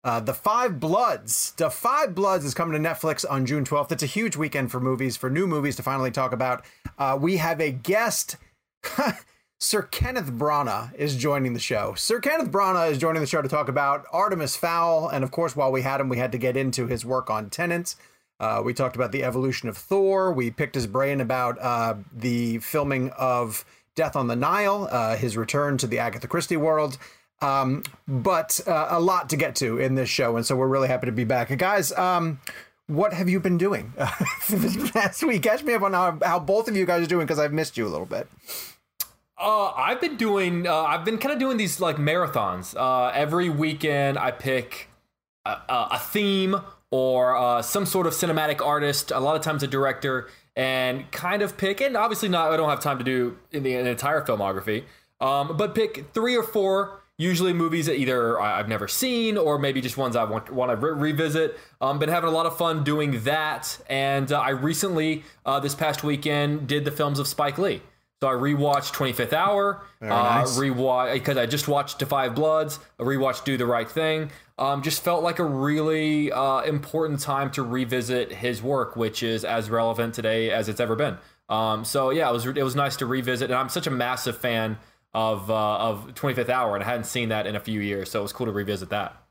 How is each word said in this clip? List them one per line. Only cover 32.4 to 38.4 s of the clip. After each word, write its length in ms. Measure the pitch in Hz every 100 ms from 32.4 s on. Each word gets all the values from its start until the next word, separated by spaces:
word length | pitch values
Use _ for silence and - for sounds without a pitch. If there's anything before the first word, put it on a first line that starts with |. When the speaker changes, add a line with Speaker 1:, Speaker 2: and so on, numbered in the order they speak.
| - - - _ -
Speaker 1:
what 260 | 151 180
have 160 | 175 180
you 120 | 190
been 180 | 185 175
doing 340 | 190 170 110 135 135 -
<laughs> 240 | - -
for 120 | -
the 360 | 196 240 185 269
past 300 | 226 202 -
week? 180 | 320 214
Catch 220 | 220 220
me 100 | 294
up 80 | 226
on 100 | 196
how, 260 | 185 180 160
how 160 | 180 175
both 300 | 151 202 226
of 80 | 202
you 100 | 180
guys 160 | 170
are 60 | 165
doing, 180 | 175 151
'cause 140 | 151
I've 120 | 147
missed 240 | 151 156 -
you 80 |
a 60 | 107
little 160 | 76 92
bit. 220 | - - -